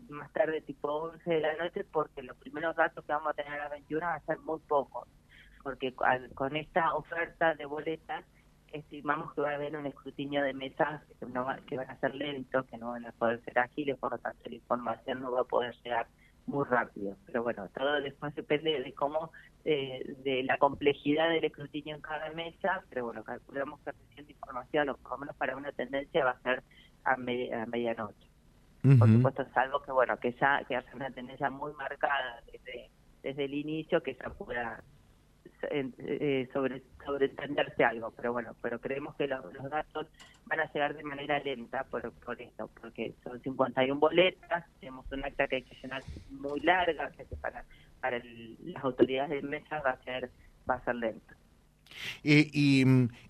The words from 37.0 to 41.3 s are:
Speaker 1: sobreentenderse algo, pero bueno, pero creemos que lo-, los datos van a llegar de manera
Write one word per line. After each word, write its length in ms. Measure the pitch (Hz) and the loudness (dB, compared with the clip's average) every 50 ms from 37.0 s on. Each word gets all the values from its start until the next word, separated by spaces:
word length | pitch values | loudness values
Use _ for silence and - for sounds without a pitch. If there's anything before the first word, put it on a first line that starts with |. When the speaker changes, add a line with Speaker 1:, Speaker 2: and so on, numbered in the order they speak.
| - | -8
Speaker 1:
sobreentenderse 800 | - 143 139 135 135 - - - 139 143 147 147 143 - - 143 | -6 0 2 2 2 2 -2 -6 -2 0 0 0 0 2 2 4
algo, 300 | 120 113 117 117 113 - | 4 4 0 -4 -8 -8
pero 160 | - - 120 | -4 -4 -2
bueno, 240 | 120 120 117 107 - - | -2 -2 -4 -6 -10 -8
pero 180 | - 120 120 117 | -6 -6 -4 -4
creemos 360 | - 131 135 139 147 135 - | -4 -6 -6 -4 -6 -8 -4
que 120 | - 151 139 | -4 -2 -2
lo-, 240 | 131 131 131 - | -2 -4 -6 -10
los 180 | - 135 131 139 | -12 -12 -10 -6
datos 380 | 147 151 156 - - 156 156 - - - - - - - _ | -4 -6 -6 -4 -6 -8 -8 -8 -12 -18 -20 -20 -20 -20 _
van 140 | - 151 160 | -4 -2 -2
a 120 | 156 151 | -2 -2
llegar 240 | - 156 143 147 147 | 0 0 0 0 -2
de 80 | 151 147 | -4 -8
manera 360 | 147 139 139 143 147 | -8 -8 -6 -2 -2